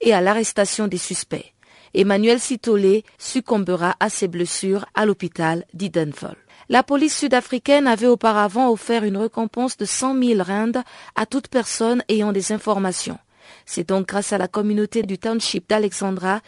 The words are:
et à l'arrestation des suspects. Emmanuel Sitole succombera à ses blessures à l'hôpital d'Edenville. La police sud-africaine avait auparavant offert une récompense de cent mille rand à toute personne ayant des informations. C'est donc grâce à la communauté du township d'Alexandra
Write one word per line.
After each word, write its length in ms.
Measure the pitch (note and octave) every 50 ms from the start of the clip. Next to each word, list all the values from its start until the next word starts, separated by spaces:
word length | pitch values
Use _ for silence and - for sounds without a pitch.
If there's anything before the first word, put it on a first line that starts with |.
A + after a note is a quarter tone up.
et 140 | - A#3 G#3+
à 80 | F#3
l'arrestation 640 | F3+ F#3+ G#3+ A3+ A3 - - - G3+ - - - G#3+
des 100 | G#3 F3
suspects. 540 | F3 - - F#3 - - - E3 - - - _ _ _ _ _ _ _ _ -
Emmanuel 440 | F#3 G3 G3+ G3+ G3+ G#3+ A3+ A#3+ B3+
Sitole 640 | - - C4+ A3 - A#3+ G#3+ G3+ G3 F#3+ G3 A3 - _ _ _
succombera 760 | - - - C4 - - A#3 G#3 F#3+ F3+ F3+ E3 F3 F3+ - -
à 100 | F#3+ A3
ses 160 | - - G3+
blessures 580 | F3+ F3 F3 F3 E3 - - - F#3+ F#3+ G3+ G3 - -
à 120 | G3 G#3+
l'hôpital 580 | G#3+ F#3+ - F#3+ E3 - - E3 D#3+ E3 E3+ - - -
d'Edenville. 600 | E3+ G3+ G3 - E3+ D#3 D3 C#3 - - - - - _ _ - - - -
La 140 | B3 B3
police 340 | C4 - C#4+ C#4 D4+ D4+ -
sud-africaine 680 | - D4 C4+ B3+ B3 B3 - C4 A#3+ - - C#4+ D4 C#4+
avait 220 | C4 A3+ G3 A3+ B3
auparavant 600 | A#3+ G#3 - A3+ G#3+ G#3 G#3 G#3 F#3 A#3+ C4 B3
offert 340 | A3+ G3 - - A#3 A#3 G#3+
une 120 | G#3 G3
récompense 600 | G3 A3 A3+ - A3+ A3+ G#3+ - A#3 B3 C4 -
de 80 | - G#3+
cent 280 | - - - C4 C4
mille 300 | C4+ C4 B3 A#3+ A3+ G3
rand 300 | F3+ F3+ G3 G#3 A3 A#3 A#3 B3+ B3 - - - - - -
à 100 | - A3+
toute 220 | - - C#4 -
personne 560 | - - B3+ G#3+ - - - A3+ A3+ A#3+ B3 - -
ayant 240 | A3+ G#3+ G#3 G#3
des 180 | G3 G3 F3+ -
informations. 680 | G#3+ G#3+ - A3 G#3 G3 G3 F#3 F3 - - - - - _ _ _ _ - - - - _
C'est 240 | - - F#3+ E3+ -
donc 200 | F#3+ F#3+ F#3 -
grâce 240 | F#3+ G3+ G3 -
à 60 | G#3 F#3+
la 100 | F#3 F#3
communauté 540 | - G#3 G#3 G#3 G#3 G#3 G#3+ G#3 - A#3
du 160 | G#3+ F#3+ F#3+ F3+
township 500 | - A3+ A3+ A3+ - - - F3+ - -
d'Alexandra 720 | G#3 G#3+ G#3 G3+ - - G3+ G3 F#3+ F#3 F3+ F#3 G3 A3 -